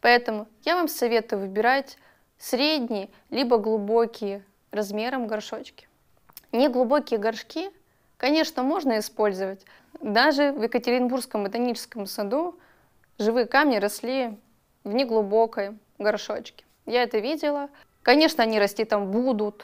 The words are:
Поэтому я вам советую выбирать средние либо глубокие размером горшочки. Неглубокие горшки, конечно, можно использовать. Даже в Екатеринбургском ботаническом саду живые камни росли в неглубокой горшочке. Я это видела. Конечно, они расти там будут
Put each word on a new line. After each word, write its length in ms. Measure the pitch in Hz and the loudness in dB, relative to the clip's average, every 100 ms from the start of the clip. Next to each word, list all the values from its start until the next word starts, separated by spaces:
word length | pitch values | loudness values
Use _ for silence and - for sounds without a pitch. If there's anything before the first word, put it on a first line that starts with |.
Поэтому 460 | 240 240 240 214 214 _ | 6 4 4 -6 -8 _
я 120 | - 349 | -2 0
вам 140 | 320 | 0
советую 520 | - 233 226 226 208 | -2 0 0 -2 -6
выбирать 560 | 196 196 233 269 269 - _ _ _ _ | -4 0 2 2 -2 -16 _ _ _ _
средние 720 | - 240 294 311 233 214 196 _ _ | -6 0 0 0 -2 -6 -8 _ _
либо 280 | 220 254 240 | -4 2 2
глубокие 840 | 214 220 202 226 233 226 202 196 196 _ _ | 2 -2 0 0 0 -4 -8 -8 -14 _ _
размером 560 | 202 202 208 233 262 226 | -6 -6 -4 -6 -6 -4
горшочки. 600 | 214 - 220 - - _ _ _ _ _ - _ | -6 -8 -14 -14 -20 _ _ _ _ _ -20 _
Неглубокие 680 | 233 285 247 240 294 - 226 | 2 2 2 2 2 0 -2
горшки, 500 | 220 220 - 320 381 _ _ _ _ _ | -2 -4 -10 -10 -10 _ _ _ _ _
конечно, 460 | 254 311 311 - | 0 2 0 -2
можно 340 | 254 349 277 220 | -2 0 0 0
использовать. 680 | 214 - 214 185 190 196 _ - _ - | -2 0 0 0 -6 -8 _ -20 _ -10
Даже 500 | 247 208 285 285 285 | 0 2 4 4 2
в 120 | 277 | 0
Екатеринбургском 800 | 226 240 247 247 247 262 - 214 | -2 -2 0 0 0 -2 -4 -6
ботаническом 640 | 196 226 247 233 - 240 196 | -4 -2 -2 -4 -8 -10 -10
саду 500 | - 202 262 349 339 _ _ _ _ _ _ | -6 -2 -2 -2 -8 _ _ _ _ _ _
живые 260 | 214 233 220 | 0 2 2
камни 320 | - 294 220 | 4 4 2
росли 600 | 202 - 240 262 240 208 _ _ _ _ | 0 -4 -4 -4 -4 -8 _ _ _ _
в 80 | 202 | -4
неглубокой 880 | 220 269 220 202 214 226 220 202 214 _ _ | -2 0 0 2 2 2 0 -6 -8 _ _
горшочке. 680 | 208 208 - 208 - - _ _ - | -2 -2 -4 -10 -10 -20 _ _ -2
Я 160 | 233 | 0
это 160 | 240 226 | 0 -2
видела. 500 | 220 311 302 285 285 - _ _ | -2 -2 -2 -2 -6 -14 _ _
Конечно, 400 | - 277 311 320 | 4 6 6 4
они 180 | 226 220 | 2 2
расти 260 | 202 208 220 | 2 0 -2
там 260 | 214 196 | -2 0
будут 520 | 208 254 220 208 208 | 0 0 0 -2 -6